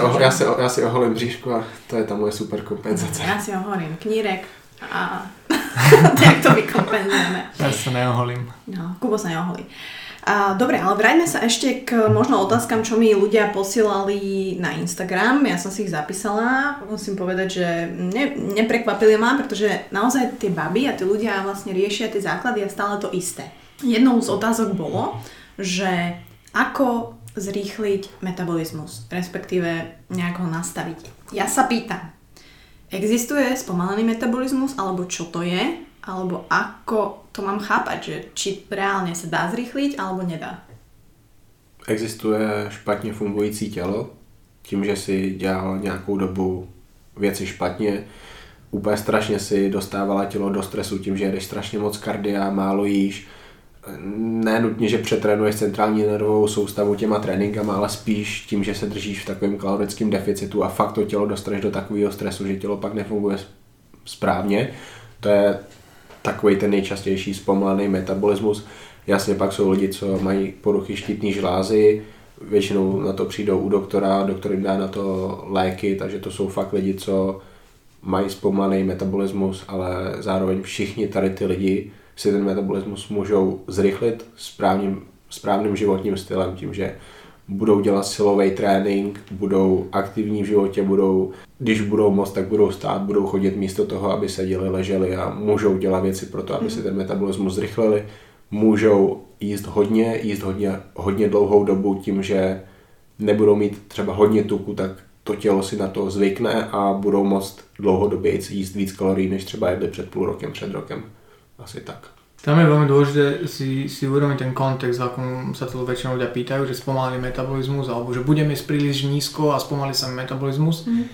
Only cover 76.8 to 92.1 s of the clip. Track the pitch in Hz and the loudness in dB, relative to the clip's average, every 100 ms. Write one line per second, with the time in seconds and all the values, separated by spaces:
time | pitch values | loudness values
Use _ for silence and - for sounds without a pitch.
76.8 | 95 95 - 95 95 95 - - - _ | 0 -2 0 0 0 -4 -14 -20 -20 _
77.8 | _ _ 92 92 98 - 101 98 98 95 | _ _ -2 0 0 -2 0 2 2 2
78.8 | 95 90 95 98 98 101 95 92 - 95 | 0 -2 -2 0 -2 0 -2 -4 -8 -6
79.8 | 90 90 92 - 101 95 92 95 - - | -4 -4 -4 -6 -2 0 0 -2 -4 -4
80.8 | 98 113 101 98 95 95 98 92 95 98 | -4 -2 -2 0 0 0 -2 2 2 0
81.8 | - - - - 104 101 98 95 95 98 | -2 -16 -20 -2 0 2 2 0 -2 -2
82.8 | 104 98 - 104 95 101 95 95 - 95 | -4 -10 -6 -4 2 2 2 0 -4 0
83.8 | 98 98 117 113 - - - - 95 98 | 2 2 -2 -2 -10 -16 -16 -2 2 2
84.8 | 98 95 - - - - 104 101 104 98 | 0 -4 -8 -20 -18 -8 -2 0 0 0
85.8 | 104 95 101 95 - 95 90 92 98 95 | 2 2 0 -4 -4 -2 -2 -4 -8 -6
86.8 | 92 - - - - - - 98 110 101 | -6 -8 -18 -20 -20 -20 -10 0 4 4
87.8 | 101 98 98 - 101 101 95 - 110 98 | 4 2 0 2 2 4 2 2 2 2
88.8 | 101 98 101 101 - 95 98 95 95 92 | 2 0 -2 -6 -12 -6 0 4 4 2
89.8 | 92 98 98 110 104 104 101 104 98 101 | 0 -4 -2 -4 -2 -2 2 2 4 0
90.8 | 98 98 95 95 92 - - - 120 107 | 2 4 4 2 0 -6 -20 -4 0 0
91.8 | 101 107 104 | 2 4 4